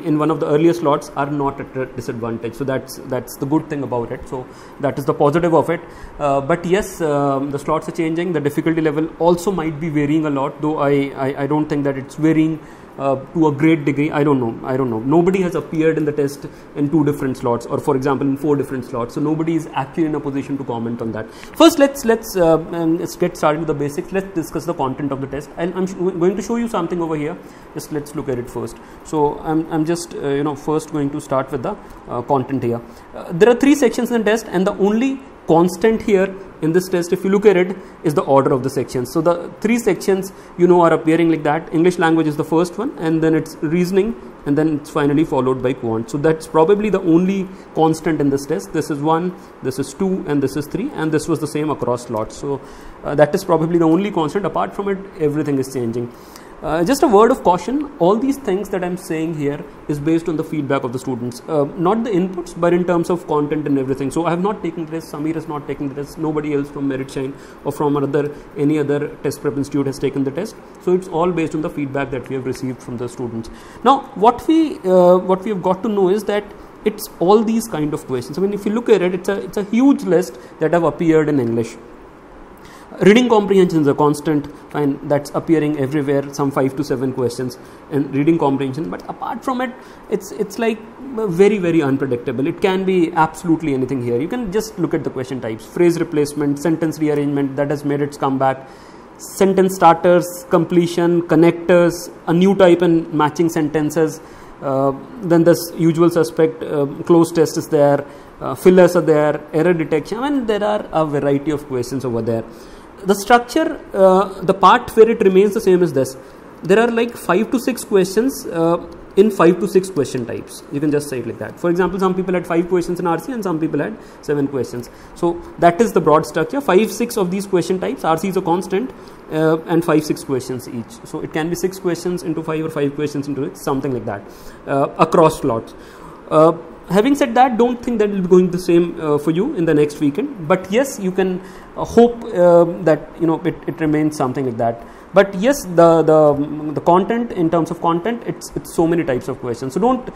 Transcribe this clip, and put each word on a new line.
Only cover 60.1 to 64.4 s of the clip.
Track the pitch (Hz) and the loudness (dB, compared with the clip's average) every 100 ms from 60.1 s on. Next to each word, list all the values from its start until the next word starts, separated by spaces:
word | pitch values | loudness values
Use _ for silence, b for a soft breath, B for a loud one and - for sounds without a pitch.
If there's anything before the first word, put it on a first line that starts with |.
| 165 165 | 0 0
on | 156 | -4
the | |
feedback | 156 156 135 139 | -4 -4 -2 -2
of | 131 | -2
the | 123 | -6
students, | - 120 123 - - | -6 -6 -6 -8 -4
uh, | 156 147 180 | -2 -2 0
not | 175 226 | 0 0
the | 226 | 0
inputs, | 180 185 349 - 170 | 0 0 -4 -10 -2
but | 170 | 2
in | 175 | 2
terms | 180 170 170 | 2 0 0
of | 175 - | -4 -2
content | 151 143 151 147 | -2 0 -2 0
and | 139 | 0
everything. | 131 135 135 | 0 -4 -2
So | 160 170 | -2 -2
I | |
have | 175 | 0